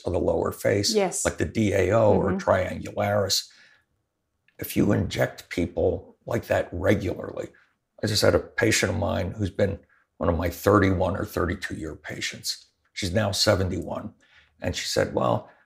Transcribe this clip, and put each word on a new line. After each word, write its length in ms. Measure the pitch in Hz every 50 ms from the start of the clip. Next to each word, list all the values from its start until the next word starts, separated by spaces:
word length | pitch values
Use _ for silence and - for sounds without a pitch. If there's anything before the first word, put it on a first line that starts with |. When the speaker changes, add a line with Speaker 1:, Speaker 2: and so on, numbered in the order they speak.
| -
Speaker 1:
of 80 | - 87
the 60 | 87
lower 320 | 85 85 85 85 - 90
face, 420 | - - - 113 107 101 104 - 214
Speaker 2:
Yes. 300 | 208 196 175 - - -
Speaker 1:
like 120 | - -
the 80 | - -
D 280 | - - 110 110 98 98
A 180 | 98 90 90
O 220 | 104 113 110 104 98
or 180 | 92 87 92
Speaker 2:
Mm-hmm. 60 | 92 190 - -
Speaker 1:
triangularis. 1000 | 101 92 90 92 92 87 - - - 104 104 101 101 104 98 92 - - - - - - - - _ _ _ _ _ _ _ _ _ _ _ _ _ _ _ _ _ -
If 160 | - - -
you 140 | - - -
inject 580 | 110 107 98 - - - 127 - - - - _
people 680 | - - - - - - - 92 - - - - - _ _
like 200 | - - 110 -
that 220 | - 101 95 - -
regularly, 760 | - 87 90 - 107 - - 98 - - - - - - - - - _ _ _ _ _ _ _ _ - -
I 40 |
just 140 | 107 107 -
had 140 | - 101 90
a 40 | 92
patient 520 | - - - - 120 110 95 - - 95
of 60 | 95
mine 340 | 92 92 90 92 92 87 92
who's 180 | 120 110 104 90
been 300 | - - 104 95 87 - - _ _ _ _ _ _
one 120 | _ - 87
of 80 | 85
my 120 | 80 87 87
thirty-one 680 | - - - 101 104 104 95 98 95 90 92 92 92
or 80 | 90 87
thirty-two 500 | - - 87 90 85 85 - - - -
year 200 | - 80 78 76
patients. 720 | - - - - - - - - - - - - - - _ _ _ _ _ _
She's 200 | - 104 90 87
now 180 | 110 107 101
seventy-one. 840 | 92 - - 110 104 90 95 90 92 85 - - - - - 107 - _ _ _ _ - - _ _ _
And 140 | - 135 131
she 100 | - -
said, 280 | - - - - - -
"Well, 340 | - - 123 113 - - - - _ _